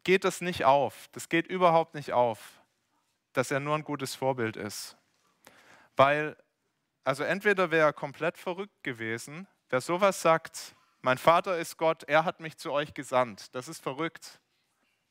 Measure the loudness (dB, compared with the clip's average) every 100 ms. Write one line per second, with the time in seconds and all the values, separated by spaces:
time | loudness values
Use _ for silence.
0 | 0 2 2 -2 -6 0 4 4 2 -6
1 | -18 -14 -2 -2 -2 2 4 4 0 -6
2 | -2 2 2 -2 -12 -20 _ _ _ _
3 | _ _ _ -4 -2 -2 -2 -4 -4 -8
4 | -8 -4 -2 0 -4 -4 -10 -10 -14 -18
5 | _ _ _ _ -20 _ _ -20 _ 2
6 | 4 4 -4 -10 _ _ _ _ _ _
7 | -6 -4 -2 0 0 2 2 4 4 2
8 | -10 -4 -6 -4 -8 -8 -10 _ -10 -6
9 | -6 -6 -8 -16 -18 _ -4 -4 0 2
10 | 2 2 2 2 0 -16 -18 _ _ _
11 | 0 4 6 4 4 -4 -6 -2 -2 -2
12 | 2 2 2 -4 -12 -12 -4 -4 -4 -8
13 | 0 0 0 -4 -12 -12 -10 -10 -8 -6
14 | -6 -8 -20 -20 _ _ _ _ _ _
15 | _